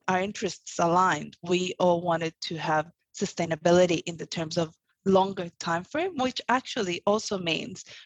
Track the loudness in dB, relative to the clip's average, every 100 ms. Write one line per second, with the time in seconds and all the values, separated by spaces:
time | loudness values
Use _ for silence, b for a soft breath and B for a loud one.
0 | -2 -2 -2 -4 -6 -8 -10 -2 2 4
1 | 4 0 -6 -10 -2 0 0 0 2 2
2 | 0 -2 -2 -8 -10 -6 -2 0 -2 _
3 | _ -6 -6 -4 -4 0 4 6 6 2
4 | -4 -10 -8 -6 -4 -2 -4 -6 _ _
5 | 4 4 4 -2 -10 -8 -4 -4 -2 -4
6 | -4 -2 -2 -2 0 0 0 -4 -4 -2
7 | 0 0 0 -4 -2 -4 -6 -12 -16 B